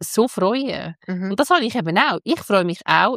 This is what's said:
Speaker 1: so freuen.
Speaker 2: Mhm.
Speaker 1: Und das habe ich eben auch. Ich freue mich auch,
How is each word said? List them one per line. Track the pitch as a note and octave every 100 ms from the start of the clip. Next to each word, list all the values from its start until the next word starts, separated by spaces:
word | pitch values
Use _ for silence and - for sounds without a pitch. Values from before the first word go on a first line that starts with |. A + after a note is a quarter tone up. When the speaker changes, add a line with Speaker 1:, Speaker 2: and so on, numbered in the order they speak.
Speaker 1:
so | - - B3
freuen. | - F#3 C4 C4+ D#3 E3 - -
Speaker 2:
Mhm. | F3+ F#3+
Speaker 1:
Und | G#3
das | E4
habe | F4+
ich | A#3 B3
eben | E3 F#3
auch. | C#4+ F3+
Ich | - E4
freue | - G3+
mich | F3 F3 -
auch, | D#3+ G3